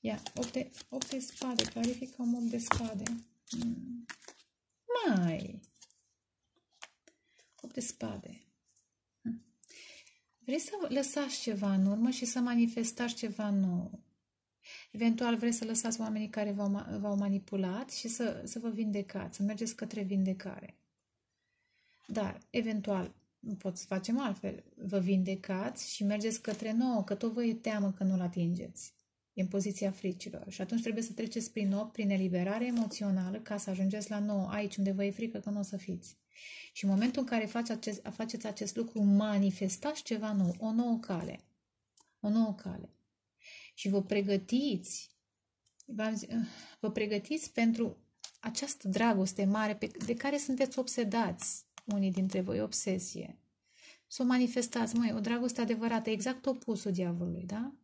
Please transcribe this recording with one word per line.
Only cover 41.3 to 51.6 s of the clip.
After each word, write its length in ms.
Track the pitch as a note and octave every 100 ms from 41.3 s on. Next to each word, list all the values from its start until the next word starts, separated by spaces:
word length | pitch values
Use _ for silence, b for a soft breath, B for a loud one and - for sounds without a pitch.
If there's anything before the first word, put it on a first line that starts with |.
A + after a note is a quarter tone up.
| - - _ _ _ _ _ _ _
O 80 | G#3
nouă 260 | G#3+ A3
cale. 380 | G3 F#3+ - - _ _ _ _ _ B B B
Și 140 | - G3
vă 140 | G3
pregătiți, 1080 | F#3+ G#3 G3 G3 F#3+ A#3+ C#4+ F#3+ - - - _ _ _ _ _ _ _
v-am 300 | - A3 A3
zi-, 140 | G#3+ - A#3 A3+ B B B
vă 100 | G#3+
pregătiți 640 | A3 G#3 G#3 G3+ D#4 -
pentru 440 | - A#3 A3+ A#3 - _ _ - -
această 480 | A#3 - C#4 - F#3+
dragoste 560 | F#3 A3+ G3+ F#3+ -
mare 320 | G3 G#3 G#3+ G#3+
pe, 100 | -
de 280 | - A3
care 240 | A#3 C#4 C#4+
sunteți 400 | C#4+ C4 C4+ C4
obsedați, 840 | B3+ - A3+ A3+ G#3 F3 - -